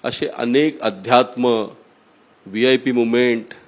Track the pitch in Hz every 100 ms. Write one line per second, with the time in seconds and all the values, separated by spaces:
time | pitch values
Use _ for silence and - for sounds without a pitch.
0 | 127 113 147 - 120 131 151 147 110 95
1 | 95 123 127 123 123 113 104 - _ _
2 | _ _ _ _ 98 104 127 131 135 123
3 | 117 120 123 117 107 -